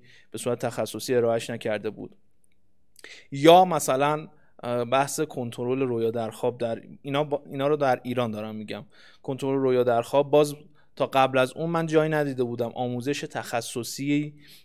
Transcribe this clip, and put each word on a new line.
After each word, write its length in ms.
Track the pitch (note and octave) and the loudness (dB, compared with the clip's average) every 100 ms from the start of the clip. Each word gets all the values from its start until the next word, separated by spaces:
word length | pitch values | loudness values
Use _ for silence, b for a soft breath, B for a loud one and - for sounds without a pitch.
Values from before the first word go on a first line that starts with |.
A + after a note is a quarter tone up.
| b b b | b b b
به 60 | A2 | -8
صورت 220 | B2 A#2+ | -4 -4
تخصصی 560 | A#2+ A#2+ A2 A2+ - B2 | -4 -4 -6 -6 0 2
ارائهش 340 | A#2 A2+ A#2 | 2 0 -2
نکرده 400 | A2+ A2+ G#2 G#2+ | -6 -4 -4 -4
بود. 260 | G2 G2+ - _ _ - - - _ - - B B B | -8 -14 -18 _ _ -20 -20 -20 _ -20 -20 B B B
یا 340 | C#3 D3+ F3 F#3 | 4 8 10 8
مثلاً، 600 | D#3 - C3 C#3+ D3+ D#3 b b - | 2 0 0 0 0 -6 b b -14
اه، 220 | B2 A#2+ A#2+ | -6 -4 0
بحث 340 | C3+ C#3 - | 0 0 -2
کنترل 640 | D3+ - A#2+ A#2+ B2 C3 | -4 -6 -8 -6 -4 -2
رویا 300 | C3 A#2 A2+ | -2 0 -2
در 180 | A#2 A2 | -2 -6
خواب، 280 | - B2 A#2+ | -4 -4 -2
در 240 | A#2 A2+ - - | -6 -6 -10 -16
اینا 220 | C#3 C#3 | -6 -4
با، 200 | D3+ C#3+ - | -2 -4 -6
اینا 160 | C#3 C#3 | -4 -2
رو 80 | D3+ | 0
در 240 | C3+ B2 | 2 0
ایران 280 | B2+ B2 A#2+ | -2 -2 -2
دارم 240 | G#2+ A2 G#2+ | -4 -8 -10
می‌گم، 300 | G#2+ G#2 - b b b | -10 -12 -14 b b b
کنترل 320 | - C3 C#3 C#3 | -10 -6 -2 2
رویا 280 | C3 B2+ | 4 4
در 180 | B2 A#2 | 4 2
خواب، 300 | A#2 C#3+ C#3+ | 2 0 4
باز 240 | D3 D3+ C#3+ - b b - | 4 4 -2 -16 b b -6
تا 100 | C#3 | 0
قبل 320 | C3+ C3 C3 | 2 4 4
از 160 | B2+ | 2
اون 160 | C#3 E3 | 0 -2
من 160 | E3 E3 | -2 2
جایی 240 | D#3 D#3 | 2 2
ندیده 340 | D#3 C#3+ B2+ | 0 0 -2
بودم 280 | A#2+ A#2+ A#2 - | -4 -2 -6 -4
آموزش 460 | B2 B2 A#2+ C#3+ | -4 -4 -4 -4
تخصصی 1120 | - A#2+ A2 A#2+ - B2+ A#2 - C#3 D3 D3 - B B | -6 -8 -6 -6 -6 -8 -8 -6 0 0 -2 -10 B B